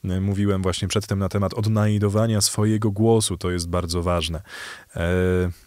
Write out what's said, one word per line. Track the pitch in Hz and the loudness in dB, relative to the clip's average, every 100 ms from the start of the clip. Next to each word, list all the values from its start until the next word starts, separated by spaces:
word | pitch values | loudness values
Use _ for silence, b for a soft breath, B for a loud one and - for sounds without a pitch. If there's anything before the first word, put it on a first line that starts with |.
e, | 98 92 | -2 -2
mówiłem | 95 98 101 95 | 0 0 2 2
właśnie | 92 87 95 | 0 -2 -2
przedtem | 107 - 98 | -2 -2 -2
na | 95 | -2
temat | 104 95 | 0 -2
odnajdowania | - 107 110 107 104 104 104 113 107 | -2 -2 2 2 2 2 2 2 2
swojego | - - 107 107 107 | 0 0 0 2 0
głosu, | 98 113 113 107 87 | 2 4 4 2 -4
to | 90 | -2
jest | 90 85 | -4 -2
bardzo | 87 87 87 | -4 -2 -2
ważne. | 87 87 80 80 B B B B B - | 0 0 -2 -6 B B B B B -4
E, | 85 92 92 90 90 87 | 0 2 2 2 0 -4